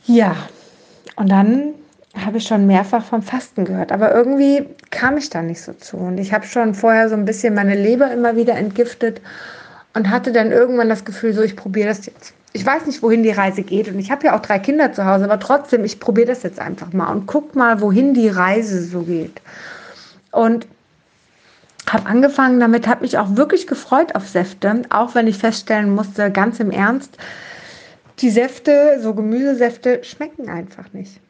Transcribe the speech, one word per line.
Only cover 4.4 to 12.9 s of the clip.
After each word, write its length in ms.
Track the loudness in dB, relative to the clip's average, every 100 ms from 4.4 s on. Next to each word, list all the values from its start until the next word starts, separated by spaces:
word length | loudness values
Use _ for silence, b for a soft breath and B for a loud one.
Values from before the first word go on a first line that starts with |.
| 4 2 -2 -16 _
kam 260 | -4 -2 -2
ich 120 | -4
da 120 | -6
nicht 200 | -6 -8
so 120 | -12
zu. 240 | -18 -14 -8
Und 200 | -6 -6
ich 160 | -2
habe 120 | -4 -2
schon 280 | -2 -2
vorher 360 | 2 2 4 2
so 60 | 0
ein 100 | -2
bisschen 280 | -2 0
meine 220 | 0 0 2
Leber 360 | 2 2 2
immer 240 | 2 0 2
wieder 200 | 0 0
entgiftet 680 | -2 -2 -2 -2 -4 -4 B B B B B B _
und 160 | -2 0
hatte 220 | 0 0
dann 200 | 0 2
irgendwann 380 | 2 2 2 0
das 160 | 0 -6
Gefühl, 280 | -4 -2
so, 80 | 0
ich 140 | -2 -2
probiere 340 | -6 -2 -2
das 160 | -4 -8
jetzt. 280 | -20 -20 _ _
Ich 120 | -4 -2
weiß 200 | -2
nicht, 180 | -4